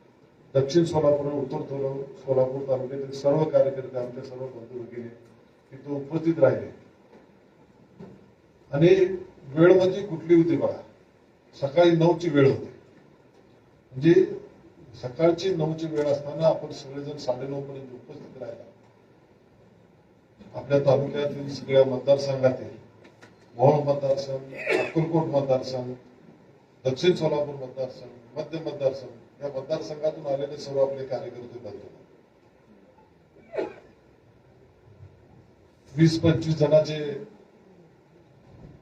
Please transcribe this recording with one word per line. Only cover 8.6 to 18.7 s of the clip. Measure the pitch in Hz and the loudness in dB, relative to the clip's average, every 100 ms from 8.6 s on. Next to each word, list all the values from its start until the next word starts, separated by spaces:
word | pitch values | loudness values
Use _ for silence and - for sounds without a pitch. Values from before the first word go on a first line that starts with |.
| _ | _
आणि | 143 170 190 180 - - - 135 | 4 6 6 4 0 -10 -20 -8
वेळ | 151 175 185 | 6 8 8
म्हणजे | 190 202 202 | 6 0 -6
कुठली | 165 165 170 | -8 4 4
होती | 160 135 | 4 0
बघा, | - - - _ _ _ _ _ _ - | -2 -4 -14 _ _ _ _ _ _ -8
सकाळी | 131 170 175 | 0 4 6
नऊची | 165 165 165 170 | 6 4 2 2
वेळ | 143 135 | 4 4
होती. | 107 - - - - _ _ _ _ _ _ _ _ _ | 4 -4 -18 -20 -20 _ _ _ _ _ _ _ _ _
म्हणजे | 131 160 190 - - - - - - - - | 0 6 6 6 0 -12 -20 -20 -20 -20 -14
सकाळची | 127 - 170 170 190 165 | -12 2 2 2 0 0
नऊची | 156 160 160 | -2 -2 -4
वेळ | 147 147 | -2 0
असताना | 135 143 156 160 | -2 -4 0 2
आपण | 143 143 | 2 -4
सगळेजण | - 135 139 143 143 | -14 -14 -12 -12 -8
साडेनऊ | - 127 139 139 | -6 -6 -6 -10
पर्यंत | 139 135 127 | -10 -14 -16
उपस्थित | 120 - 147 - 123 | -20 -20 -20 -20 -16
राहिला. | - - - | -14 -14 -20